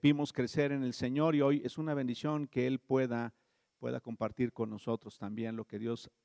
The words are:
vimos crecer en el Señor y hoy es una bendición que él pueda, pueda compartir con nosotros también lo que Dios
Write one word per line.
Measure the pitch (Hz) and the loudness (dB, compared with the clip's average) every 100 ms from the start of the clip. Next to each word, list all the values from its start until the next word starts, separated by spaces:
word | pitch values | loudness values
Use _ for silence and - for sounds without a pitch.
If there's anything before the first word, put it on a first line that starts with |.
vimos | 143 147 147 | 4 6 2
crecer | - 123 156 143 | -2 -2 0 0
en | 139 | 0
el | 127 | -2
Señor | - 127 139 160 | -2 -2 2 4
y | 151 | 4
hoy | 139 143 | 4 4
es | 123 - | 0 -4
una | 156 | -4
bendición | 143 127 117 151 151 143 | -2 -2 -2 -2 -2 -2
que | 127 127 | 0 0
él | 131 | -2
pueda, | - 131 127 117 113 - _ _ _ _ | 2 2 2 0 -4 -10 _ _ _ _
pueda | 120 127 | -6 -6
compartir | 120 113 110 - 120 | -8 -6 -4 0 -2
con | - 110 | -2 -6
nosotros | 107 120 113 104 - | -4 -4 -4 -6 -10
también | 101 107 113 113 | -8 -6 -6 -6
lo | |
que | 107 104 | -8 -6
Dios | 117 117 - _ | -4 -6 -8 _